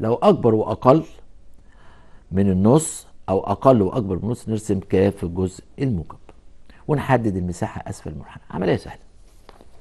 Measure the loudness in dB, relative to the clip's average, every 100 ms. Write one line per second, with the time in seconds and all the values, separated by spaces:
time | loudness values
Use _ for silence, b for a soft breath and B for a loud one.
0 | -4 0 2 2 2 2 0 0 4 4
1 | 2 -12 -20 -20 -20 -20 b b b b
2 | b b b -2 0 2 4 4 2 -8
3 | -18 -16 -4 -4 -2 2 4 6 4 0
4 | -4 -4 -6 -8 -6 -6 -2 -4 0 2
5 | 2 0 -6 -4 -4 -6 -18 -6 -4 -4
6 | -6 -14 -20 -20 -20 -20 -20 b -4 -4
7 | 0 0 0 -2 -4 -6 -8 -10 -14 -14
8 | -14 -14 -16 -20 -14 -6 -2 -2 -4 -18
9 | -20 -20 -20 -20 -20 -20 -20 -20